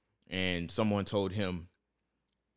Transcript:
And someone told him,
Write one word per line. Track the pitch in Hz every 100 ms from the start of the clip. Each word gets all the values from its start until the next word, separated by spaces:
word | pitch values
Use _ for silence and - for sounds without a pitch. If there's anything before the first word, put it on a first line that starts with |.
| _ _ -
And | 92 92 87 80
someone | - 104 101 95
told | 104 95
him, | 101 95 87 87 _ _ _ _ _ _ _ _